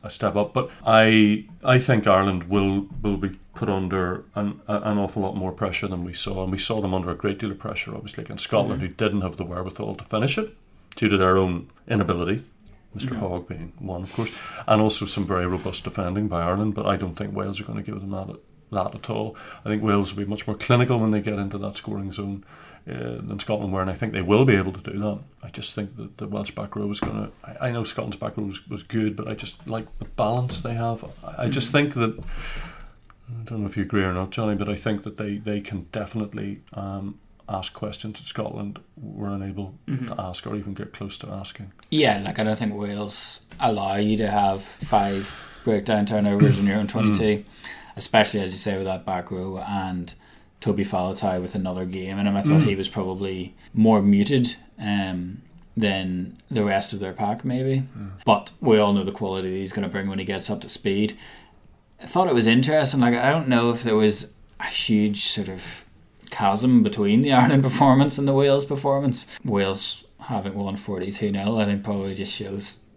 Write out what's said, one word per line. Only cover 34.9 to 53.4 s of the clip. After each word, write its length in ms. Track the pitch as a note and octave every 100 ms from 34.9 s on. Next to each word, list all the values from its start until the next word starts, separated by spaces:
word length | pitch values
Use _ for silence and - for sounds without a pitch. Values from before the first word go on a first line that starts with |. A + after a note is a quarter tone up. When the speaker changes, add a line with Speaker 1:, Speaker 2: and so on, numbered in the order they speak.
| G#2
Speaker 1:
that 140 | - -
they, 200 | G#2 G2+
they 240 | G#2+ G#2
can 220 | G2+ G2 F#2
definitely, 720 | A2 G#2 A2+ G2+ A2 G2+ G2+ -
um, 460 | - G2 G2 G2 - - - -
ask 260 | G2 F#2+
questions 460 | - G#2+ G#2 A2 G#2+
that 60 | -
Scotland 540 | - G#2+ A#2 G#2 - - -
were 320 | A2 G2+ G2+
unable 460 | G2+ G2 F#2+ F#2+ - -
Speaker 2:
Mm-hmm. 180 | C3+ B2
Speaker 1:
to 140 | A2
ask 240 | F#2 F2+ A#2
or 100 | G#2+
even 180 | G2+
get 200 | G2 G2+
close 240 | - G2 -
to 100 | A2
asking. 420 | G2+ F#2+ - G2 - -
Speaker 3:
Yeah, 320 | D#3 C#3 G2+
like, 140 | G2+ -
I 40 |
don't 140 | A2 G#2+
think 140 | A2 G2+
Wales 640 | G2+ G2+ G#2 - - - _ -
allow 360 | A#2+ G#2 G2 G2+
you 220 | G#2+ G#2+
to 120 | G#2+
have 340 | G#2 G2+ G2
five 640 | - - - G#2+ G2+ G2 G2 - - -
breakdown 420 | - G#2+ G2+ G#2+ G2+
turnovers 520 | A2 G#2 G2+ G#2 G2
in 60 | G2+
your 100 | G#2
own 100 | G2+
Speaker 1:
<clears throat> 0 |
Mm. 20 |
Speaker 3:
twenty-two, 540 | A2+ G#2+ G2+ G#2+ G#2 - - - - - -
especially, 460 | - A2+ G#2 G#2+
as 100 | F#2+
you 60 | F#2
say, 180 | - F#2+
with 80 | F#2+
that 200 | F#2 F#2+
back 260 | F#2 F2+
row 320 | F#2 F#2 F#2+ F#2+
and 460 | G2+ F#2 F2+ E2+ - _ - _ _
Toby 220 | - G2+ G2
Faletau 560 | F#2+ F2+ F#2+ G2+ F#2
with 140 | F2+ G#2
another 300 | F#2 F#2 F#2
game 320 | F#2 F#2 G2
in 80 | G2+
him. 80 | G2+
I 60 |
thought 200 | D3 D#3
Speaker 1:
Mm. 60 | C3
Speaker 3:
he 80 | G2
was 120 | F#2+
probably 640 | - F#2 F#2 G2 F#2+